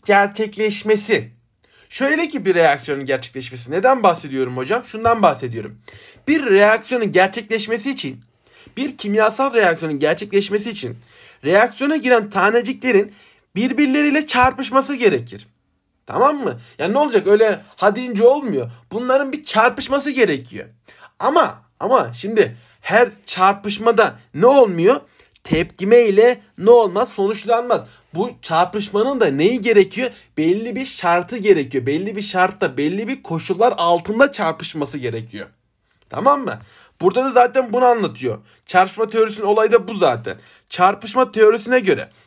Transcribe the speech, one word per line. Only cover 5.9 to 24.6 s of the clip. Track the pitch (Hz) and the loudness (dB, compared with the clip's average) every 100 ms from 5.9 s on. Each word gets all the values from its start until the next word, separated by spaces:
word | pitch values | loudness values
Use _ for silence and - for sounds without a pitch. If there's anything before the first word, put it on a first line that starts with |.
| - - _ - | -20 -20 _ -4
Bir | 311 254 | -2 2
reaksiyonun | 196 208 220 - 254 202 | 4 4 2 -2 -4 0
gerçekleşmesi | 175 190 226 214 220 214 226 262 | 2 0 -2 -6 -6 -4 -6 -6
için, | 262 139 123 _ _ _ _ - 233 | -8 -8 -12 _ _ _ _ -16 -8
bir | 277 - | -8 -8
kimyasal | 202 214 214 214 269 | -4 0 0 0 -2
reaksiyonun | 233 185 160 160 143 | 2 2 0 -4 -2
gerçekleşmesi | 151 165 202 196 202 208 226 | -2 -2 -2 -2 0 -4 -6
için | 208 123 - _ _ - _ | -10 -10 -14 _ _ -20 _
reaksiyona | 147 196 240 - 285 311 | 0 2 2 0 -2 0
giren | 247 233 208 | 2 2 2
taneciklerin | 196 202 240 262 208 254 196 - _ _ _ _ 196 | 0 2 2 -2 -6 0 0 0 _ _ _ _ -4
birbirleriyle | 254 254 277 294 294 294 302 | -2 0 0 2 2 0 0
çarpışması | 247 254 254 262 269 269 | 2 2 0 -2 -2 -2
gerekir. | 254 214 127 117 98 - _ _ _ _ _ - | 0 0 0 -6 -18 -20 _ _ _ _ _ -8
Tamam | 175 277 285 | 0 0 0
mı? | 190 120 - - | -6 -8 -14 -6
Yani | 170 | -2
ne | 262 | 0
olacak? | 294 214 175 | 0 0 2
Öyle | 208 220 190 - - | 2 2 0 -8 -2
ha | 202 214 | -2 0
deyince | 247 208 | -6 2
olmuyor. | 240 294 254 135 117 - - | 4 4 -2 -4 -6 -12 -12
Bunların | 220 247 269 269 | -6 0 0 0
bir | 294 | -8
çarpışması | - 214 247 262 - 277 285 | -4 2 0 0 -4 -4 -2
gerekiyor. | 254 202 139 120 98 - _ _ - - - | 0 0 0 -8 -16 -16 _ _ -20 -20 -6
Ama, | - 330 214 - _ - | 0 2 0 -4 _ -8
ama | 208 254 117 | 0 0 0
şimdi | 117 202 220 131 - _ _ | -8 -4 0 0 -2 _ _
her | - 208 247 - - | 0 2 2 -2 -10
çarpışmada | 180 190 202 208 202 226 226 143 - _ | 0 2 2 -6 -2 0 2 2 0 _
ne | 143 240 | 2 4
olmuyor? | 277 | 6